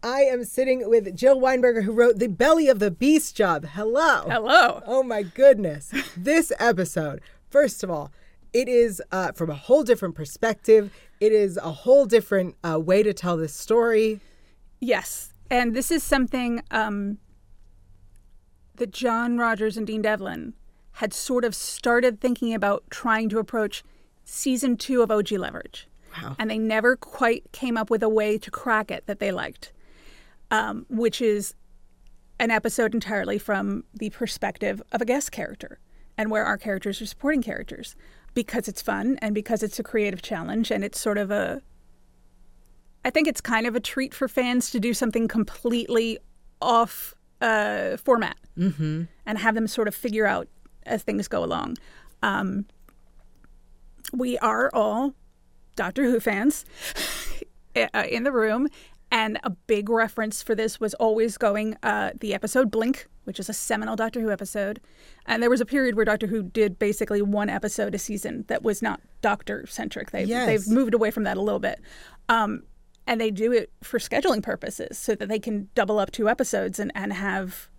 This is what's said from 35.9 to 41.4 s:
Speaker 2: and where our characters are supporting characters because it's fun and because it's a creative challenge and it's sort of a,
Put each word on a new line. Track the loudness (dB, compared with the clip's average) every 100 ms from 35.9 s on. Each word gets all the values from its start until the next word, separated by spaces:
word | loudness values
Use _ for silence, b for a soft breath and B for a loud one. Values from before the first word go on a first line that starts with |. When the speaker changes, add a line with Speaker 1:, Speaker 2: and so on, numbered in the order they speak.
| -20 -16 -6
Speaker 2:
and | -2
where | 0
our | 0 -2
characters | -4 -4 -4 -8
are | -10
supporting | -6 -2 0
characters | -2 -8 -10 -14 -16 -20 b b b
because | -6 -4 -4 -6
it's | -8
fun | -4 -2 -2 -2
and | -2
because | -4 -2 -2
it's | -2 -6
a |
creative | -4 -2 -2 -4
challenge | -8 -8 -4 -2 -2
and | -2
it's | -4 -4
sort | -2 -2
of | 0
a, | -2